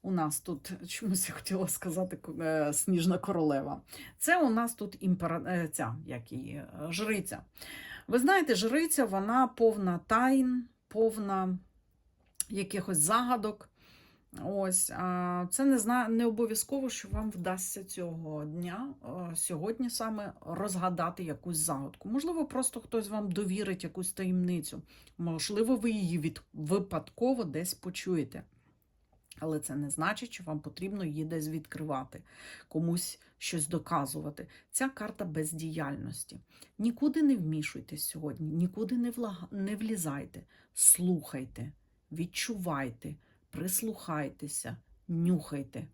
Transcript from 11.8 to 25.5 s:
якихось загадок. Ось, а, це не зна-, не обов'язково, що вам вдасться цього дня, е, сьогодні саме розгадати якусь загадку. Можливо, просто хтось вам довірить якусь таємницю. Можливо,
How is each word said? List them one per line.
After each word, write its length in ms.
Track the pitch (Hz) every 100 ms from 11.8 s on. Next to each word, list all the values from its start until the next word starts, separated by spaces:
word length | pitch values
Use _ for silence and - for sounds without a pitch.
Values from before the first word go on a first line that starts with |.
| _ _ _ _ _ _ -
якихось 500 | 196 190 202 185 175
загадок. 680 | 151 226 247 247 214 208 - _ _ - - _ _ -
Ось, 480 | 180 196 190 180 -
а, 560 | - 180 180 180 180 180
це 140 | -
не 140 | 277 254
зна-, 300 | 208 247 226
не 180 | 226 240
обов'язково, 640 | 214 233 220 - 277 262
що 180 | - 202
вам 220 | 202 214
вдасться 540 | 185 175 185 - -
цього 600 | 190 - 175 165 160 151
дня, 500 | 151 160 175 185 269 277
е, 320 | - 180 175 165
сьогодні 540 | - 165 190 226 247
саме 420 | - 226 214 202 -
розгадати 840 | - 170 202 180 185 180 170 180
якусь 320 | 175 151 175 160
загадку. 520 | 156 139 139 - 196
Можливо, 360 | 240 311 330
просто 360 | 302 254 254 240
хтось 280 | - 233 202
вам 240 | 214 208
довірить 520 | 180 202 190 196 185
якусь 280 | 165 170 180
таємницю. 720 | - 190 185 180 175 - - - - - -
Можливо, 580 | 170 160 -